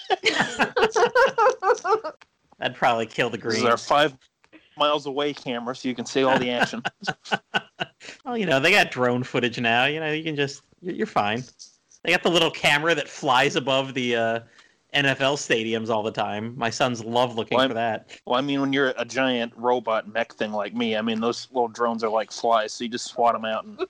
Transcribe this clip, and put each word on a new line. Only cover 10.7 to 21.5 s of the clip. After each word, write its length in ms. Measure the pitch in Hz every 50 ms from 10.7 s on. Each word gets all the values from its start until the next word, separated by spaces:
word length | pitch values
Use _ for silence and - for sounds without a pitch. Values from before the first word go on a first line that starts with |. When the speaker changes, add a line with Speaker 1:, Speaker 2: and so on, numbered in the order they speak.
| _ _
Speaker 2:
you're, 140 | 175 185 -
you're 120 | - 214
fine. 360 | - - 139 104 104 107 123 127 - _ _ - - _ _ _ _ _ _ -
They 80 | 165
got 120 | 175 175 -
the 60 | 202
little 220 | 165 175 165 151
camera 440 | - - - 165 147 147 156 170 165
that 120 | 147 135
flies 480 | - - - 156 143 120 127 139 143 -
above 380 | 160 123 135 135 135 135 135 123
the, 220 | 131 123 120 120
uh, 240 | 117 113 113 113 117 117 - _ - - _ _ _ _ _
N 140 | - 143 139
F 160 | 139 131 135
L 160 | 139 135 143
stadiums 520 | 139 - - 143 113 110 113 113 113 110 113
all 140 | 113 107 104
the 80 | 110
time. 420 | 104 113 104 101 101 104 110 117 120
My 120 | 131 120 113
sons 340 | 113 - 147 127 123 113 107
love 320 | 113 117 123 127 120 113
looking 220 | 113 107 - 113
Speaker 3:
Well, 100 | 123 131 131
Speaker 2:
for 40 | 117
that. 380 | 113 117 117 107 113 - - - - _
Speaker 3:
well, 120 | 117 123
I 40 | 123
mean, 200 | 143 143 139 139
when 120 | 139 139 135
you're 200 | 139 139 127 127
a 80 | 117 120
giant 480 | 120 113 135 135 131 127 120 117 117 -
robot 520 | 113 117 123 123 123 110 113 110 110 -
mech 260 | 104 110 113 117 - -
thing 180 | - 117 107
like 220 | 107 107 101 107 110
me, 240 | 120 120 113 110
I 40 | 107
mean, 180 | 110 117 113 110
those 260 | 117 120 117 - - -